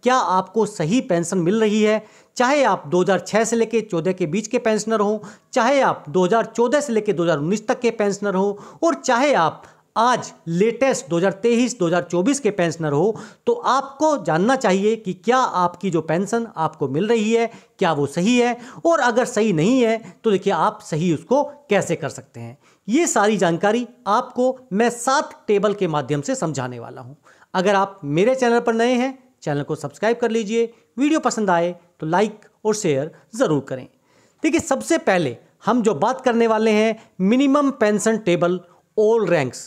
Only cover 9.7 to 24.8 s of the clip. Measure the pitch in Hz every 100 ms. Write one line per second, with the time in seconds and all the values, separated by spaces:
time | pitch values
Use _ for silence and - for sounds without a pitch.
9.7 | _ _ - 233 233 226 - - 170 220
10.7 | 226 269 254 - 170 190 190 233 233 247
11.7 | - 170 175 175 175 190 285 208 190 170
12.7 | 160 156 143 190 214 - - - 233 190
13.7 | 254 262 - 311 285 170 160 202 262 226
14.7 | 185 208 226 214 180 - 254 247 180 175
15.7 | 220 196 165 160 160 196 233 233 - 160
16.7 | 156 139 139 208 233 214 226 226 - _
17.7 | _ 180 151 143 170 190 247 240 240 240
18.7 | - 330 330 247 233 240 - 220 165 170
19.7 | 262 226 220 226 - 226 190 190 170 185
20.7 | 214 - 156 180 151 - 269 277 - _
21.7 | 202 - 165 139 - - 123 117 - _
22.7 | _ - 254 339 233 208 214 180 165 202
23.7 | 226 240 - - 214 254 - 254 262 -
24.7 | 190